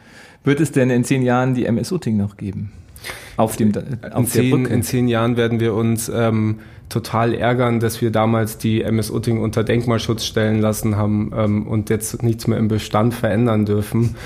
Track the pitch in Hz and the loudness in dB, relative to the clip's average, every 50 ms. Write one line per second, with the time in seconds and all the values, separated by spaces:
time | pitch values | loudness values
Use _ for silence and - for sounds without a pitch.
0 | - - - - - - - - - 135 143 147 160 - - 143 127 127 123 120 | -20 -20 -20 -20 -20 -20 -12 -4 0 0 2 2 2 0 2 2 2 4 2 2
1 | 123 - 143 131 127 123 123 123 127 131 127 123 - - 117 107 117 - 185 175 | 2 2 2 2 2 2 2 2 2 0 0 0 0 0 0 0 0 -2 -4 -4
2 | - 120 110 104 98 101 - - 107 101 95 104 104 101 - - - - - - | -2 0 0 0 0 -2 -4 -8 -8 -8 -6 -8 -8 -10 -12 -16 -20 -20 -20 -16
3 | - - - - - - - - 113 110 - - 113 107 101 - - - 131 110 | -14 -14 -14 -14 -16 -8 -2 -2 0 0 0 0 2 2 0 0 -4 -8 -10 -10
4 | - - - 127 120 - - - 123 127 127 127 127 117 120 123 113 - - 123 | -10 -6 -2 -2 -2 0 2 2 2 2 2 2 2 0 0 -2 -2 0 0 0
5 | 123 123 117 113 113 120 123 117 117 113 117 113 113 117 101 110 113 113 113 110 | 0 2 2 2 2 0 2 2 0 2 2 0 0 0 0 2 2 0 0 0
6 | - - 101 113 117 113 110 110 110 110 107 110 - - - - - - - 123 | -2 -4 -2 0 0 2 2 2 2 0 -2 -4 -8 -18 -20 -20 -10 -6 -6 -4
7 | - - - 110 117 120 117 - 98 120 123 123 127 120 117 113 113 113 - - | -4 -2 0 0 0 0 0 0 0 0 2 2 2 2 2 2 0 -2 -2 0
8 | 120 117 110 110 110 113 113 113 110 110 - - - 110 110 110 107 - 110 110 | -2 0 2 2 2 4 2 2 0 -2 -4 -2 -2 0 0 0 0 0 0 0
9 | 107 - - 120 113 120 113 110 110 110 110 117 104 - 113 120 117 120 113 110 | -2 -2 -4 -4 -2 0 0 0 0 0 0 0 0 2 2 2 2 2 0 0
10 | - - 113 110 - - - 113 110 110 110 110 107 107 107 - - 110 104 104 | 0 -2 -2 -2 -4 -4 -2 0 2 2 2 2 2 0 0 0 0 0 0 0
11 | 107 104 104 104 107 107 107 113 110 107 104 104 107 - 110 110 104 - 113 107 | 0 0 0 0 -2 -2 -2 0 0 2 0 0 0 -2 -2 -2 0 0 -2 -2
12 | - - - - - 120 113 117 - 117 113 107 110 104 110 104 - - - 104 | -2 -6 -6 -2 0 0 0 0 0 0 0 2 2 0 0 -2 -2 0 0 2
13 | 107 120 113 - - 110 92 110 123 120 110 107 107 101 104 104 101 - - 113 | 2 2 0 0 -2 0 2 2 2 2 2 2 2 2 0 0 0 0 0 0
14 | 117 110 113 - - | 0 0 -2 -6 -12